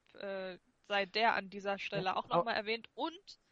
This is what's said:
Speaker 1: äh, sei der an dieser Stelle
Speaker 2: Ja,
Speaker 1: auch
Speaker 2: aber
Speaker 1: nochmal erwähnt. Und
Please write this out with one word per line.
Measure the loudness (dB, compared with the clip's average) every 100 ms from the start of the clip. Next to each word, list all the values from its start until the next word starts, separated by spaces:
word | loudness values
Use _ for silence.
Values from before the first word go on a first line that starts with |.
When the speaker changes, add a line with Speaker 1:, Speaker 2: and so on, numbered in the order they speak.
| _ -12
Speaker 1:
äh, | -8 -6 -8 -10 _ _ -2
sei | 0 0
der | 4 4 4
an | 0
dieser | -6 -2 -2
Stelle | -2 0 0
Speaker 2:
Ja, | 0
Speaker 1:
auch | 2
Speaker 2:
aber | 2
Speaker 1:
nochmal | 4 2
erwähnt. | 0 -4 -6
Und | -6 -6 -6 -18 -20 _